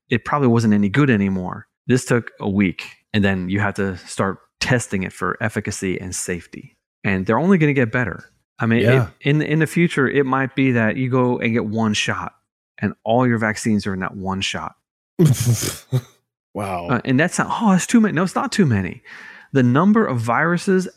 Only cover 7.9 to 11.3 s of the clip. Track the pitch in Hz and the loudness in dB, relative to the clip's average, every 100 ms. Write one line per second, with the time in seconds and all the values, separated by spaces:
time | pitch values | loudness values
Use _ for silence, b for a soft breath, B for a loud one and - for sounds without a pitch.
7.9 | 127 110 82 - _ _ - 113 113 117 | 0 -4 -6 -16 _ _ -4 2 4 4
8.9 | 131 117 - 143 151 - 156 151 - 170 | 4 2 -4 0 0 2 0 0 2 0
9.9 | - 131 139 135 131 131 - 135 120 107 | 2 0 2 0 0 -2 0 2 2 0
10.9 | 127 127 131 123 | 0 -2 0 0